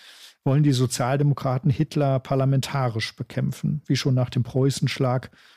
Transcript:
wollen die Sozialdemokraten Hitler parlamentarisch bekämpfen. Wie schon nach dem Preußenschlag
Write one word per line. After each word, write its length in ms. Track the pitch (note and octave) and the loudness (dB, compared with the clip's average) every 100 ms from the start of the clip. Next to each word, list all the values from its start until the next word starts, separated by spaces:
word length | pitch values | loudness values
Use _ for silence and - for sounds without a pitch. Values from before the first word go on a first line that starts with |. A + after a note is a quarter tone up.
| - - - _ | -20 -20 -20 _
wollen 180 | C#3 C#3 | 0 4
die 100 | D3 | 4
Sozialdemokraten 960 | B2+ B2+ - B2+ C#3 D3 C3 C#3 B2+ C#3+ | 4 2 0 0 2 2 2 0 0 0
Hitler 500 | C3 D#3 D3+ C#3 C3 | 0 0 0 2 0
parlamentarisch 920 | - C3+ C3+ C3+ - C#3 B2+ A2 - | 0 0 2 2 0 -2 -2 -2 -6
bekämpfen. 680 | - - C3+ C3 - - D3+ | -8 -10 -4 -4 -2 -4 -4
Wie 120 | - C#3 | -2 0
schon 180 | C#3+ | 2
nach 160 | B2+ B2+ | 0 0
dem 140 | B2+ | -2
Preußenschlag 880 | - C3 C3+ - C3+ - C3 B2+ - _ - | -2 0 0 0 -2 0 -2 -2 -6 _ -20